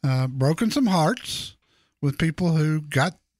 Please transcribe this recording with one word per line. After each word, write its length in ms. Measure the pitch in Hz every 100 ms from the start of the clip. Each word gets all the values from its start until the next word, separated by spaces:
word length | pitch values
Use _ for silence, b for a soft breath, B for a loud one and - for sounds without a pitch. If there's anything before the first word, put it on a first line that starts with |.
uh, 260 | 143 131 131
broken 440 | 131 131 165 226
some 140 | 294 254
hearts 720 | 185 156 240 - - - - _ _ _ _
with 160 | 143 135
people 380 | 165 156 180 160
who 240 | 156 156
got 380 | 151 131 156 - _ _